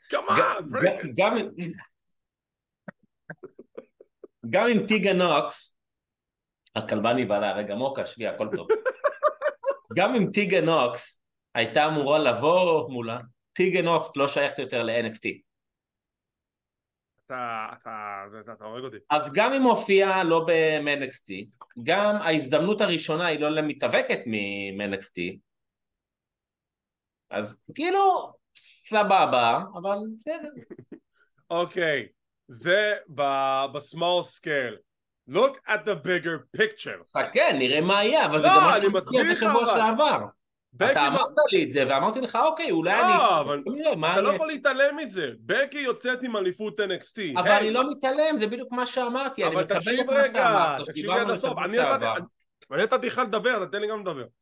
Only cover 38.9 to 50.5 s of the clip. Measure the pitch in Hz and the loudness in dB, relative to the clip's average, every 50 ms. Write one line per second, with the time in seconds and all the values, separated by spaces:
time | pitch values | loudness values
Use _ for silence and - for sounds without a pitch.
38.9 | 202 190 - - 247 254 - - - - - 311 277 240 240 233 202 185 220 220 | 2 0 0 0 2 2 2 2 0 0 2 2 2 4 4 4 4 4 2 2
39.9 | 226 240 302 294 208 139 - - - _ _ _ _ _ _ _ - 123 190 247 | 2 2 2 2 2 0 -4 -8 -14 _ _ _ _ _ _ _ -4 0 2 2
40.9 | 277 311 285 - - - - - - 302 302 - 196 185 156 - 127 139 131 123 | 4 4 2 2 2 0 0 0 2 2 2 4 4 2 2 2 0 0 2 2
41.9 | 135 135 165 208 220 262 254 - - 226 277 320 320 330 339 277 180 165 160 175 | 2 2 0 0 -2 -4 -4 -2 0 2 2 2 0 0 -2 -2 -2 0 0 2
42.9 | 196 339 339 370 359 339 262 214 185 156 143 139 143 143 139 - 254 294 311 311 | 2 4 4 4 6 6 4 4 4 2 0 -2 -4 -4 -6 -6 -6 -2 -2 -2
43.9 | 240 165 156 165 180 196 202 254 302 285 320 311 311 247 226 285 262 262 277 285 | 0 0 0 0 2 2 2 2 0 0 -2 -4 -4 -2 0 0 2 2 2 2
44.9 | 294 302 311 226 190 185 156 127 113 113 113 120 190 247 277 269 277 294 277 247 | 0 -2 -8 -8 -6 -6 -6 -6 -8 -8 -6 -2 0 0 -2 -2 -4 -6 -4 -4
45.9 | 240 - - 247 254 247 254 247 226 208 190 185 180 - 214 208 208 - 208 190 | -4 -4 -4 -6 -4 -4 -6 -4 -4 -2 -2 -2 -4 -4 -6 -6 -4 -4 -4 -4
46.9 | 180 165 - - - 220 196 165 131 180 180 202 208 208 214 220 226 247 262 294 | -4 -6 -10 -12 -10 -8 -6 -4 -2 0 4 4 4 4 4 2 2 0 0 0
47.9 | 277 - 262 262 269 302 302 320 302 226 214 208 240 247 254 226 240 247 254 247 | -2 -2 -2 0 2 2 2 2 0 0 -2 -2 -4 -6 -8 -6 -6 -4 -4 -4
48.9 | - 262 247 240 240 262 277 262 254 - 185 165 160 185 - - 202 175 165 220 | -2 -4 -2 -2 -2 -4 -4 -4 -4 -2 -2 0 0 0 0 0 -2 -2 0 0
49.9 | 240 254 247 262 269 277 277 247 220 254 254 233 | 0 0 0 2 2 2 2 2 2 2 2 4